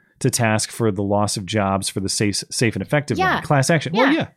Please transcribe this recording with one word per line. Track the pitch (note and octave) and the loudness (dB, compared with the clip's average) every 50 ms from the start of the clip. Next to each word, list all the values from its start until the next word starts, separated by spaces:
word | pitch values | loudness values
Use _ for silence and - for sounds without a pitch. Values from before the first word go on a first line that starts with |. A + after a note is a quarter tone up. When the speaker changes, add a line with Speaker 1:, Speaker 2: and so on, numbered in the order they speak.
| _ _ _ _ | _ _ _ _
Speaker 1:
to | - C3 | -2 -2
task | - - A#2+ A2+ A2 A2 - - | 0 2 2 2 2 2 0 -4
for | - - A#2 A2 | -4 -2 0 0
the | F#2+ G2 G2+ | 0 0 -2
loss | G2 G2+ G2+ G#2 G2 - - | 0 2 2 2 0 -2 -6
of | G2+ | -6
jobs | F2 G#2+ A2 G2+ G2 G2 G2 G2 - | -4 -2 0 0 2 0 0 -2 -4
for | - G#2+ | -4 -4
the | F#2+ G2 | -4 -4
safe, | - - A2 G2+ G2 - - - | -2 0 0 0 0 -2 -6 -6
safe | - - C3 A2+ G2 | -2 0 0 0 0
and | G#2+ | -2
effective | F#2+ - - D3 C#3+ - A#2 - | -4 -2 -2 -2 0 0 -2 0
Speaker 2:
Yeah. | F#4 F#4 D#4 | 0 0 0
Speaker 1:
line? | E3+ - | -2 0
Class | - D3+ C#3 C3 - | 0 2 2 4 2
action." | E3+ D#3 - - E3 | 2 0 0 -2 0
Well, | A3 C4 C#4 | 2 2 4
Speaker 2:
Yeah. | D4 E4 | 2 0
Speaker 1:
yeah. | - - - | -2 -6 -8